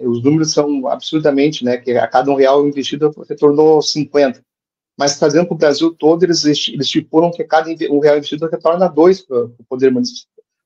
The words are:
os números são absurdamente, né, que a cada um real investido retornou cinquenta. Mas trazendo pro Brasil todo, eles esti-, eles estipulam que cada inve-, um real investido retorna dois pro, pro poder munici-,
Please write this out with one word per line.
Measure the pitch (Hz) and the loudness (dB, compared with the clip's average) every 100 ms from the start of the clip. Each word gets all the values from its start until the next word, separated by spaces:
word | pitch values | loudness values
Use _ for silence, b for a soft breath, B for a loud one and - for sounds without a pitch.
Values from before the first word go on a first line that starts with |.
os | 127 120 | -4 0
números | 131 160 156 | 0 0 0
são | - 147 143 131 | -2 -2 -2 -4
absurdamente, | - - 156 151 139 147 151 | -6 -6 -2 0 0 0 -2
né, | 123 123 | -4 -4
que | 123 | -2
a | 120 - | -2 0
cada | 131 135 | 0 0
um | |
real | 135 135 143 147 | 2 4 4 0
investido | 143 127 143 151 - - | -2 -6 -4 -4 -4 -12
retornou | 147 147 147 156 156 | 0 2 4 4 4
cinquenta. | 147 156 143 143 139 120 _ _ _ _ _ - | 2 -4 -2 0 0 -2 _ _ _ _ _ -4
Mas | 143 - | -4 0
trazendo | 156 151 170 | 0 2 0
pro | 160 | 0
Brasil | 156 143 165 | 0 2 -2
todo, | - 151 170 | 0 2 2
eles | 175 165 | 2 0
esti-, | 147 147 - | 0 -2 -4
eles | 147 131 | -6 -4
estipulam | 160 - 160 170 | -4 -2 0 0
que | 170 | -2
cada | 156 160 160 | -2 -2 -2
inve-, | 160 147 | -6 -2
um | 143 | 2
real | 147 147 | 2 2
investido | 143 151 160 | -2 -8 -6
retorna | 165 160 175 180 | -4 -2 0 0
dois | 151 175 190 | 4 4 2
pro, | - 123 117 | -2 -4 -4
pro | - | -10
poder | - 127 131 | -10 0 0
munici-, | 123 120 123 - _ _ _ | 0 -4 -8 -20 _ _ _